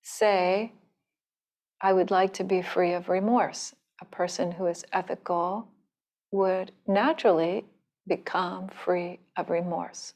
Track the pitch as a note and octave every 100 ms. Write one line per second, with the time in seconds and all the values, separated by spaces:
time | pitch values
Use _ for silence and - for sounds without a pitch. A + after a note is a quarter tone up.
0 | - - G#3+ G3 F3+ F#3+ A#3 - _ _
1 | _ _ _ _ _ _ _ _ G3 F#3+
2 | F#3 F#3+ F#3+ F#3+ F#3+ F#3 F3+ F#3 F3 F3
3 | F3 F#3 G3+ A#3+ F3 - - _ _ -
4 | F3+ - F3 - F3+ E3+ F#3 E3+ - F#3
5 | F#3 - - F3 F3 G#3 A3+ _ _ _
6 | _ _ _ G3 F#3+ F#3 F#3+ _ - G3
7 | C4 D#4+ A3+ D#3+ E3 G3+ - _ _ _
8 | F3+ F#3 - F3+ F3+ F#3 F#3+ - - F3+
9 | F3 F3+ _ - - E3+ F3+ F3 E3+ -
10 | -